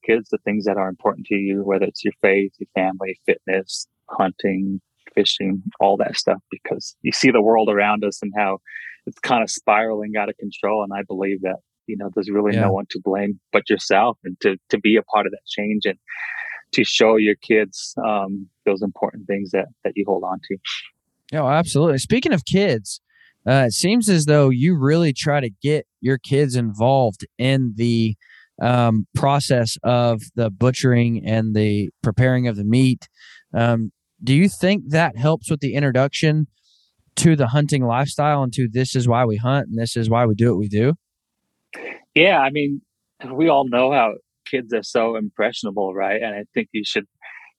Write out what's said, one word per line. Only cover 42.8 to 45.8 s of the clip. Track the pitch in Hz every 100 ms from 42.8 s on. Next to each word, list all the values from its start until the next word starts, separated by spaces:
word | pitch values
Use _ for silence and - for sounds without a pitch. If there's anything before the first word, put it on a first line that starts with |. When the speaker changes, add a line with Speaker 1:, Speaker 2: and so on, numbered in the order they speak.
| - _ _ _ 127
Speaker 1:
we | 131 165
all | 139 135
know | 120 131
how | 139 113 - - _ -
kids | 131 120
are | 113
so | 104 123 113 113
impressionable, | 107 - 110 120 107 98